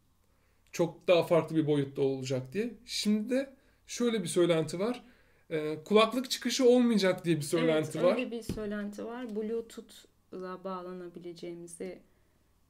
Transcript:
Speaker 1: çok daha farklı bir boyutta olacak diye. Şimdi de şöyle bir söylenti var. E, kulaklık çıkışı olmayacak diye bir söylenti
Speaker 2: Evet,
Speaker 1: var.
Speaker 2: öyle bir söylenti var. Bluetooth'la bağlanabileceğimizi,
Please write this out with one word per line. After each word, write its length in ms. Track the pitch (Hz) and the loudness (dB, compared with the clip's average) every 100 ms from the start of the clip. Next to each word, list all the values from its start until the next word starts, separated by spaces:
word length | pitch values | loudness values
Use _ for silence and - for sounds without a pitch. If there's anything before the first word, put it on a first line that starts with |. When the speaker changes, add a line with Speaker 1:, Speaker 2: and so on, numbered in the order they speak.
| _ _ _ _ _ _ _ | _ _ _ _ _ _ _
Speaker 1:
çok 360 | - 165 - - | -2 -2 -2 2
daha 160 | 170 | 2
farklı 320 | 165 165 156 160 | 6 2 2 -2
bir 120 | 147 | 2
boyutta 340 | 147 135 - | 0 0 0
olacak 520 | 135 135 127 131 131 | -2 0 -4 -4 -4
diye. 200 | 190 240 208 - | -6 -6 -8 -10
Şimdi 440 | - 208 214 214 | -4 0 0 0
de 240 | 254 277 - _ _ - | -2 -2 -12 _ _ -16
şöyle 360 | - 240 220 | -4 -2 0
bir 40 | 165 | -2
söylenti 520 | 180 170 160 156 170 | 2 4 2 0 -4
var. 240 | 220 247 - _ _ _ - | -4 -4 -10 _ _ _ -8
E, 340 | 160 151 156 - | -6 -4 -6 2
kulaklık 440 | 208 220 240 254 | 4 6 2 -4
çıkışı 400 | - 240 240 247 | -4 -4 4 6
olmayacak 560 | 247 240 214 185 180 170 | 8 6 4 4 2 2
diye 120 | 151 | 0
bir 40 | |
söylenti 500 | 143 170 165 156 147 | 2 2 4 2 0
Speaker 2:
Evet, 120 | 160 175 | 2 2
Speaker 1:
var. 100 | 240 | 2
Speaker 2:
öyle 160 | 226 | -2
bir 100 | 233 | -6
söylenti 640 | 220 226 208 208 202 208 214 | -6 -6 -4 -6 -8 -8 -10
var. 300 | 240 240 208 | -10 -8 -6
Bluetooth'la 1300 | 214 233 226 - 214 - - _ _ 185 185 185 | -4 -6 -8 -14 -18 -20 -20 _ _ -12 -10 -10
bağlanabileceğimizi, 1400 | 190 180 180 180 175 170 175 170 175 170 170 - 190 - _ _ _ _ _ _ | -8 -10 -10 -12 -12 -14 -14 -12 -12 -12 -14 -12 -12 -12 _ _ _ _ _ _